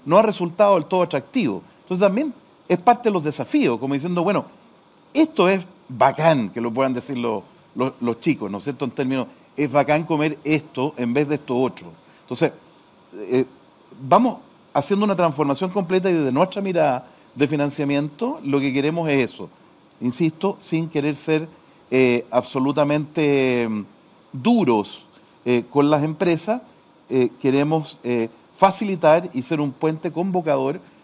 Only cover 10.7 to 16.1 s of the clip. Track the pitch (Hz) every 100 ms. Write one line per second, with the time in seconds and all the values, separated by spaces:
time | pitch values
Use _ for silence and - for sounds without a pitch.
10.7 | - 127 - 120 131 143 151 151 123 156
11.7 | - 87 80 - - - 123 156 - -
12.7 | _ _ _ _ 92 95 127 127 - _
13.7 | _ - - 131 196 247 190 - _ _
14.7 | 143 - 202 208 185 170 139 143 135 185
15.7 | 196 175 185 185